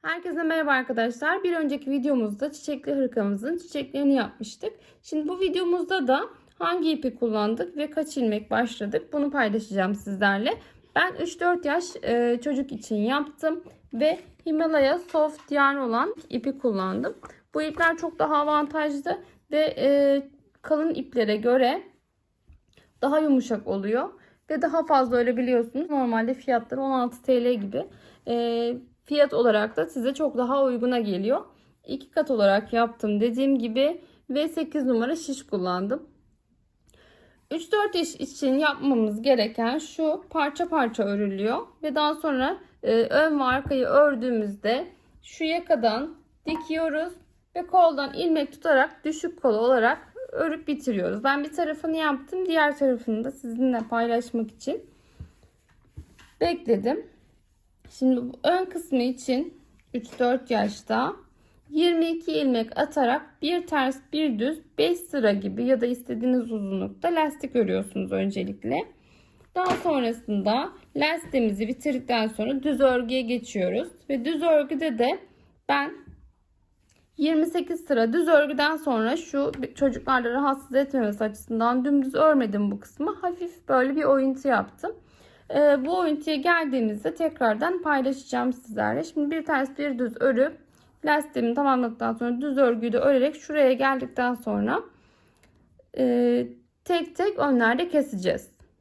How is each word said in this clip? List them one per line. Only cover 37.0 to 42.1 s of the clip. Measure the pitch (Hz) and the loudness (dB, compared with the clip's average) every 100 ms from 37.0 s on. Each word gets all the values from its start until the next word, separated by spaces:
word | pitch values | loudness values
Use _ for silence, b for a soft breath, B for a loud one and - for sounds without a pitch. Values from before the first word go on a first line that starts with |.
| b b b b _ | b b b b _
Üç | 330 - | -10 -2
dört | 415 415 | 0 0
yaş | 359 311 | 0 -4
için | - 269 - 277 269 | -6 -12 -4 0 2
yapmamız | 302 269 277 240 214 214 | 0 0 0 2 0 0
gereken | 254 247 214 226 226 302 | 2 2 2 0 -2 -2
şu: | 311 - 311 349 - | -6 -4 -2 -2 -4
parça | 320 294 285 349 | -2 -2 -2 -2
parça | 311 233 233 | 0 0 0
örülüyor | 202 202 208 196 208 294 - _ | -2 -2 -2 -2 -2 -2 -8 _
ve | 311 | -4
daha | 294 302 | 0 0